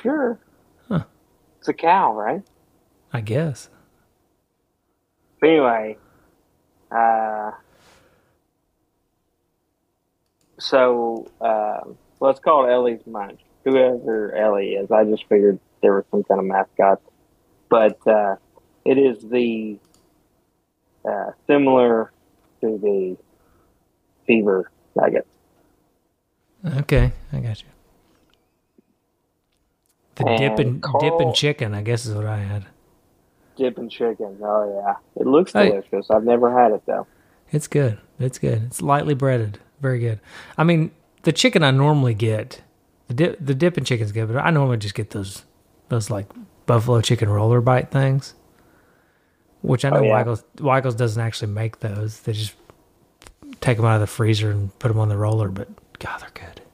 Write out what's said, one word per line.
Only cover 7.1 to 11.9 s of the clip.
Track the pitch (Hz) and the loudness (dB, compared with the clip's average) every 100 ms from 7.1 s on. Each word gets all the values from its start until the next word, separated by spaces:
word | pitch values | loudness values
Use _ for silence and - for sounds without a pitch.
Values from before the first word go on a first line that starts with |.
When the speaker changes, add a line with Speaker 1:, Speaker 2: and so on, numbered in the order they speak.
| 113 110 107 107 - _ _ _ _ _ _ _ _ _ _ _ _ _ _ _ _ _ _ _ _ _ _ _ _ _ _ _ _ _ - | 0 -2 -6 -10 -12 _ _ _ _ _ _ _ _ _ _ _ _ _ _ _ _ _ _ _ _ _ _ _ _ _ _ _ _ _ -14
Speaker 1:
so, | - 135 127 120 117 117 - - | 0 4 4 2 -2 -4 -10 -6
uh, | 113 110 107 - - | -2 -2 -2 -6 -12